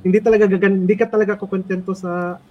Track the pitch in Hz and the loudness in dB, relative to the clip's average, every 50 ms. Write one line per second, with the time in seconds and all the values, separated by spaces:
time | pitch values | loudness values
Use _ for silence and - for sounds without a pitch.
0 | - 185 185 220 220 233 220 208 214 196 190 185 196 196 196 190 180 185 214 202 | 0 2 2 2 4 4 4 4 4 2 2 2 2 0 2 2 2 0 2 2
1 | 226 226 220 214 214 196 208 - 208 196 202 190 185 190 185 180 185 190 190 190 | 0 0 0 0 0 0 -2 -4 -6 -6 -6 -6 -6 -6 -6 -6 -6 -8 -8 -8
2 | 185 180 175 180 175 175 180 180 - _ | -8 -6 -6 -6 -6 -6 -8 -12 -16 _